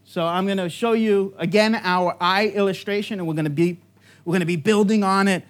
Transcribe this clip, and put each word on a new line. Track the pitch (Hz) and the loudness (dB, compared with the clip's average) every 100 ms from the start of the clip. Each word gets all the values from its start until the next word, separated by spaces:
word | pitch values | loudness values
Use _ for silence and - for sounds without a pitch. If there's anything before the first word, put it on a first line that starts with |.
So | _ - | _ -4
I'm | 170 175 196 | -2 0 -2
gonna | 196 180 | -2 -4
show | - 233 | -4 -2
you | 226 220 202 196 - | 0 2 2 0 -4
again | 165 208 214 | -2 2 2
our | 226 180 180 175 - | 0 0 0 0 0
eye | 175 190 214 | 0 2 0
illustration, | 208 196 190 - 202 208 202 | 0 -2 -2 -4 -4 -4 -6
and | 165 | -4
we're | |
gonna | 160 151 | -2 -2
be, | 147 175 175 _ _ _ - | 0 0 -2 _ _ _ -14
we're | - | -4
gonna | 185 165 | -2 0
be | 175 | -2
building | 143 208 208 220 | 0 2 4 2
on | 196 196 196 | 2 2 2
it | 185 - | 0 -4